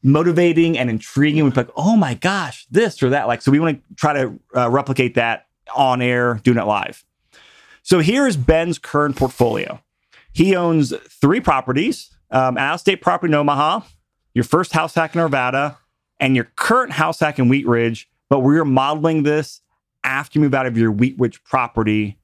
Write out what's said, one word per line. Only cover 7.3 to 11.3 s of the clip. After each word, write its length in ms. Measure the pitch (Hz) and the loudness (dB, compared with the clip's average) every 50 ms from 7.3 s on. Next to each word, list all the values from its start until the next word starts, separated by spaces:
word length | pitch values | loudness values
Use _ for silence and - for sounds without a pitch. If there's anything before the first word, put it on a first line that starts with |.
| _ - _ _ _ _ _ _ - _ _ | _ -20 _ _ _ _ _ _ -20 _ _
So 160 | - 185 175 | 0 2 2
here's 380 | 156 170 226 277 285 262 185 | 2 2 2 2 2 0 0
Ben's 420 | 143 123 - 160 160 170 175 160 - | 0 2 2 2 2 0 -2 -6 -8
current 380 | - - - 147 147 147 135 | -8 -4 -2 -2 -2 -2 -2
portfolio. 640 | - 135 123 - - 123 117 110 104 92 - - - _ _ _ _ _ _ _ - _ _ | -2 -4 -4 0 0 0 0 0 -4 -6 -8 -12 -16 _ _ _ _ _ _ _ -20 _ _
He 240 | - - 165 196 190 | 0 0 2 2 2
owns 380 | 180 175 170 165 160 143 123 - - - _ | 2 0 0 2 2 0 0 -4 -12 -14 _
three 320 | - _ - 143 | -4 _ 2 2